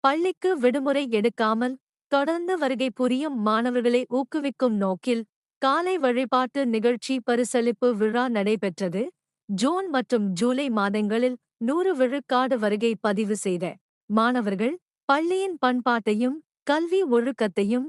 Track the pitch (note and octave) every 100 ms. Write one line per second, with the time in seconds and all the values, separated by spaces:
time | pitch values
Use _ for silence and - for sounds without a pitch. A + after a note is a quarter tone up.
0 | C4+ D4+ F4+ F4+ F#4 F4 B3 C4 C4+ C#4
1 | C#4 A3+ A3 - A3 A3 B3 C4 _ _
2 | _ C#4 C#4+ E4+ F4 F#4 C#4 B3+ C4 -
3 | B3+ B3+ D#4 C4+ G#3+ A3 A#3+ B3 A#3 A#3+
4 | B3+ B3 C4+ D#4+ C#4 - B3+ G#3+ G3 F#3
5 | - A#3 A3 _ _ _ C4+ C#4+ F4+ F#4
6 | C4+ B3 C4 B3+ B3+ C#4 C4+ A3 A3+ A#3+
7 | - C4 A3+ A#3+ A#3+ B3 A#3 A#3 B3 A3
8 | G#3+ A#3 B3+ A3+ G3 G#3+ G3+ E3+ F#3+ F3+
9 | C#4 _ _ _ _ G3 B3 F4+ G4 C#4
10 | A#3 A#3+ G3+ F3 A#3+ B3+ C#4+ A3 G3+ G#3
11 | G#3 A3+ B3+ B3 _ _ A#3 D#4 F#4 D#4
12 | B3+ C#4+ - B3 B3+ B3+ G#3+ G#3 A3+ A3
13 | A3 G3+ G#3 G#3 G3+ F3+ E3+ - _ _
14 | _ G#3+ A3+ B3 G#3 G3 A3+ F4+ _ _
15 | - C#4 E4 F#4+ G4 E4+ B3+ B3+ A#3+ A#3
16 | A3 G#3+ B3 D4+ - _ - D4 E4 F#4
17 | F4+ A#3+ A#3 B3 G#3+ F3+ G3+ B3